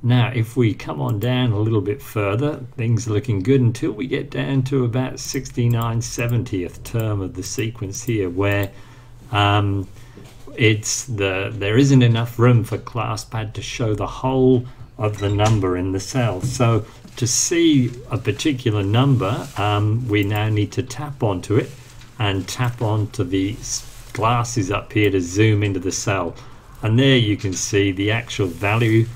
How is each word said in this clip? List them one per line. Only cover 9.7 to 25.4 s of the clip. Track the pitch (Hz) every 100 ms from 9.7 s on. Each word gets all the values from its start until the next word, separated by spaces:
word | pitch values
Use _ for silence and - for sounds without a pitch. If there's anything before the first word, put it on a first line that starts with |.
| 98 95 - - - - - -
it's | - 110 107 - -
the, | - 110 98 95 104
there | 110 101 110
isn't | 139 135
enough | 120 113 117 -
room | 120 120
for | 101 101
ClassPad | - 117 113 107 - 113 107
to | 107
show | - - 117
the | 107 101
whole | - 131 131 131 127 - - - -
of | 107 104
the | 101
number | 101 107 110 92 90
in | 92
the | 95
cell. | - 131 117 92
So | 127 - 120 110 - - - -
to | 117
see | - - 170 170 147 120 - -
a | 110
particular | - 104 160 131 117 104
number, | 98 113 139 123 95 147 - -
um, | 101 104 104 113 123
we | 104
now | 101 104 110
need | 107 104
to | -
tap | - - - 139
onto | 117 90 - 107
it | - - - - - -
and | 104 98 87
tap | - 123 -
onto | 110 107 104 -
the | 87 95 95 120
s-, | - - - - -
glasses | - 104 135 120 - 90
up | 101 -
here | 110 104
to | 95
zoom | 87 92